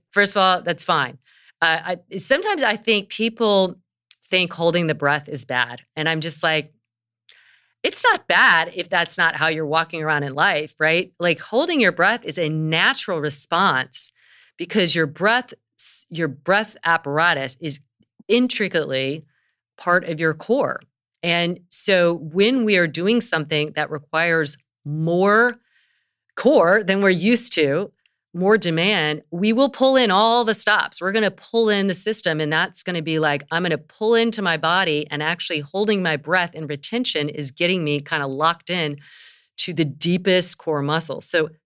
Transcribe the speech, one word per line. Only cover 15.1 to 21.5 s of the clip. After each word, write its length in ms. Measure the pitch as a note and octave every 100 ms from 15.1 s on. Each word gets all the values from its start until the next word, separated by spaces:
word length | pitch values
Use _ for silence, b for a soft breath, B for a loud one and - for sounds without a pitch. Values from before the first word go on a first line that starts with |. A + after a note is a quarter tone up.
| D#3+ G3+ A#3+ B3 - _ -
s-, 260 | - - -
your 180 | E3 D#3+
breath 480 | B2+ - G3+ G#3+ -
apparatus 720 | E3 E3 C#3 D3 E3+ D3 C3 -
is 180 | E3 C#3 _ _ _ _ -
intricately 960 | A#3+ B3 - F#3+ E3+ D3 C3 C3+ D#3 - _ _ _ _ -
part 260 | F3+ F3+
of 160 | E3 D#3+
your 140 | E3
core. 480 | D#3 - C4 C#3 B2+ _ _ _ _
And 380 | E3+ E3+ F3